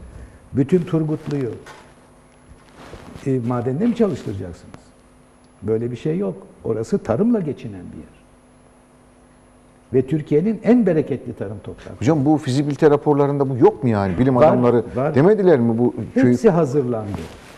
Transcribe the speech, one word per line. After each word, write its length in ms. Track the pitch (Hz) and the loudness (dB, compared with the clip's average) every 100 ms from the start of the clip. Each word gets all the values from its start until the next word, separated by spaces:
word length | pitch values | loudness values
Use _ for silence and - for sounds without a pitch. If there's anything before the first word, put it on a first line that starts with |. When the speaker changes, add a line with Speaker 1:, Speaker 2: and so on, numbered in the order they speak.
| - - - - - | -20 -20 -20 -20 -6
Speaker 1:
Bütün 280 | 127 139 180 | -2 0 0
Turgutlu'yu, 720 | - 160 156 156 147 143 117 - - - - - - _ _ _ - - - - - - - - 139 | 0 -2 -2 -4 -6 -6 -6 -8 -16 -20 -20 -20 -20 _ _ _ -20 -20 -20 -20 -20 -20 -20 -10 -4
e, 140 | 131 | -4
madende 480 | 113 123 120 139 240 | -2 -2 -2 -2 -2
mi 80 | 220 | 0
çalıştıracaksınız? 800 | 208 135 117 98 98 - - - - _ _ _ _ _ _ _ | 0 -2 -6 -8 -10 -14 -20 -20 -20 _ _ _ _ _ _ _
Böyle 300 | 107 110 120 | -4 -2 -4
bir 40 | 120 | -6
şey 220 | 156 170 | -4 -4
yok. 180 | 196 - - - | -4 -8 -14 -10
Orası 340 | - 110 113 202 | -6 -6 -2 -2
tarımla 400 | - 120 226 226 | 0 0 2 0
geçinen 440 | 156 - 113 95 90 | -2 -8 -10 -14 -16
bir 40 | 80 | -18
yer. 180 | 73 - _ _ _ _ _ _ _ _ _ _ _ _ _ _ _ _ _ | -20 -20 _ _ _ _ _ _ _ _ _ _ _ _ _ _ _ _ _
Ve 140 | 127 131 | -2 0
Türkiye'nin 520 | 156 - 147 208 208 | -2 0 0 0 0
en 220 | 202 247 185 | 2 4 4
bereketli 480 | 156 - 127 - | 0 0 -4 -8
tarım 260 | - 101 104 | -10 -10 -10
toprağı. 320 | - - - 92 | -14 -16 -16 -4
Speaker 2:
Hocam 300 | 117 160 135 | 0 2 2
bu 120 | 151 | 2
fizibilite 520 | 131 131 147 139 156 | 0 -2 -2 2 4
raporlarında 600 | 143 151 143 143 143 135 | 4 4 2 2 0 -2
bu 80 | 123 | 2
yok 260 | 185 - | 2 4
mu 60 | 127 | 0
yani? 280 | 104 98 87 | 0 0 0
Bilim 160 | 131 127 | 2 4
Speaker 1:
Var, 80 | |
Speaker 2:
adamları 400 | 156 127 123 120 - - | 4 4 4 2 0 -4
Speaker 1:
var. 200 | 143 151 | 0 4
Speaker 2:
demediler 440 | 175 214 180 139 | 4 4 4 4
mi 180 | 117 113 | 4 2
bu 180 | 123 - 104 | 0 -2 -4
köyü? 140 | 247 127 | 0 2
Speaker 1:
Hepsi 180 | 123 226 | 4 4
hazırlandı. 600 | 170 143 143 123 113 101 92 80 - - | 2 2 0 -2 -4 -6 -10 -12 -18 -20